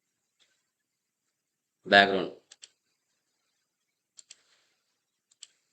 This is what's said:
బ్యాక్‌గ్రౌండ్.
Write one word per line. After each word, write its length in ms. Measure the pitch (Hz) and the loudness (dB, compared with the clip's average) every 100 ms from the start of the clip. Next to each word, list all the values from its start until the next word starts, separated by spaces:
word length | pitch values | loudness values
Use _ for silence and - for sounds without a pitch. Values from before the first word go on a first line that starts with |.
| _ _ _ _ _ _ _ _ _ _ _ _ _ _ _ _ _ _ 92 | _ _ _ _ _ _ _ _ _ _ _ _ _ _ _ _ _ _ 2
బ్యాక్‌గ్రౌండ్. 460 | 98 98 95 80 - - - - _ _ _ _ _ _ _ _ _ _ _ _ _ _ - - - _ _ _ _ _ _ _ _ _ _ - _ _ | 4 4 0 -6 -12 -20 -20 -20 _ _ _ _ _ _ _ _ _ _ _ _ _ _ -20 -20 -20 _ _ _ _ _ _ _ _ _ _ -20 _ _